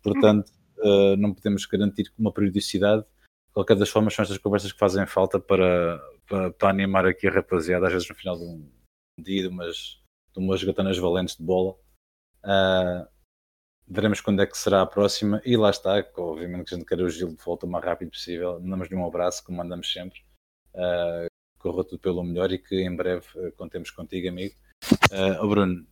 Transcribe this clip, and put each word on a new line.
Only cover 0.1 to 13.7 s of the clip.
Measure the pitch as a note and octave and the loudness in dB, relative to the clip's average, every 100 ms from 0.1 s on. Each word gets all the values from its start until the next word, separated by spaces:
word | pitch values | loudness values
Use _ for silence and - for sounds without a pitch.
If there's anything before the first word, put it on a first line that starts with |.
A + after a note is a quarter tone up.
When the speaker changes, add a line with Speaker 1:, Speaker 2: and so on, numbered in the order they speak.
| G2+ G#2+ G#2 - _ _ - | 4 6 6 0 _ _ 0
Speaker 2:
Hum. | G#2+ G2+ G2 | 4 6 6
Speaker 1:
eh, | G2 | 4
não | G#2 | 0
podemos | F#2+ G#2+ G2 | 0 -2 -2
garantir | - G2 G#2 - G2+ - | -2 0 0 0 -6 -2
uma | G#2+ | -2
periodicidade. | - G2+ G2 - F#2+ G2+ G#2+ | 0 0 0 -2 0 2 2
De | G#2+ _ _ _ _ | -2 _ _ _ _
qualquer | G#2 F#2+ G#2 | -4 4 4
das | G2+ | 4
formas, | A2+ G#2+ | 2 0
são | - | 0
estas | G2 F#2+ | -4 -2
conversas | G#2 G2+ F#2+ | 0 0 -2
que | - | 0
fazem | G2+ F#2+ | 2 2
falta | F#2 G2 F#2+ G2 | 0 0 2 0
para, | - F#2+ F#2 F2+ E2+ D#2+ - - _ | 0 2 4 2 0 -4 -14 -20 _
para, | G2 F#2 | -4 -4
para | - G2 | 0 2
animar | G2 G2 F#2+ | 2 2 4
aqui | F#2 F2 G2 | 2 2 2
a | |
rapaziada, | F#2 - F2+ D#2+ F2+ F#2 | 0 0 -2 0 2 2
às | |
vezes | F2+ E2+ | 0 -4
no | |
final | - F#2 E2+ | -10 -8 -8
de | |
um | E2+ D#2+ C#2+ _ _ _ _ - | -10 -14 -18 _ _ _ _ -18
dia, | E2+ G2 | -4 -2
de | F#2 | -2
umas, | F2+ E2+ - - - _ _ _ | -6 -8 -10 -14 -20 _ _ _
de | - | -6
umas | F#2+ F#2+ | -2 0
gatanas | F#2 F#2 G2 F#2 | 0 0 0 0
valentes | F2+ F2+ F#2 - | 2 0 -2 -6
de | |
bola. | D#2+ F#2 F#2 - _ _ _ _ _ _ | 0 0 0 -6 _ _ _ _ _ _
Ah, | G2+ G2 F#2+ F#2 F2+ F2+ - _ _ _ _ _ _ | 0 2 4 2 0 -4 -10 _ _ _ _ _ _